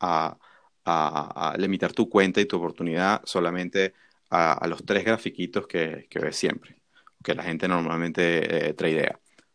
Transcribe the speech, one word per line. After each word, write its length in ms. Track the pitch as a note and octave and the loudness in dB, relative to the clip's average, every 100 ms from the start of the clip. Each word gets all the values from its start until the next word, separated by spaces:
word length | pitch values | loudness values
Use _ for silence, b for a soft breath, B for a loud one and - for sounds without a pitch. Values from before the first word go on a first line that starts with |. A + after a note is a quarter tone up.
a, 380 | F#3 D#3+ D#2+ - b b b _ | 0 2 0 -4 b b b _
a, 680 | - E2 D2+ D#2 - - D#2+ | 0 2 2 0 -6 -4 -2
a 60 | - | 0
limitar 340 | F#2+ F#2+ E2+ | 0 0 0
tu 160 | - G#2+ | 0 2
cuenta 300 | G#2 F#2+ G2 | 4 4 2
y 60 | G2+ | 0
tu 100 | F2+ | 0
oportunidad 640 | E2+ - E2+ E2 F#2+ G#2 | -4 -4 -4 0 2 0
solamente 680 | - F#2 E2+ F2+ F2 G2 F#2+ b b b _ | -2 -2 0 0 -2 0 0 b b b _
a, 220 | E2+ E2 | 2 4
a 120 | - E2+ | 2 0
los 160 | E2+ | -4
tres 200 | - G2+ | 0 0
grafiquitos 600 | G#2+ A2 - - F2+ G2+ - | 2 0 -2 -6 -4 -4 -4
que, 400 | F2 D#2+ D#2+ - | -2 -2 -4 -8
que 80 | - | -4
ves 160 | D#2 - | -4 -2
siempre, 440 | - - - - _ b b _ | -2 -2 -8 -20 _ b b _
que 120 | - | -4
la 80 | - | -4
gente 240 | E2+ E2 F#2 | -4 -4 0
normalmente, 1000 | F2 E2 E2 E2+ D#2+ E2+ E2+ D#2+ D#2+ D2+ | 0 0 -2 -2 0 2 2 2 0 -2
eh, 40 | |
tradea?". 460 | D#2 E2+ D#2+ - - b b _ | 0 0 2 0 -4 b b _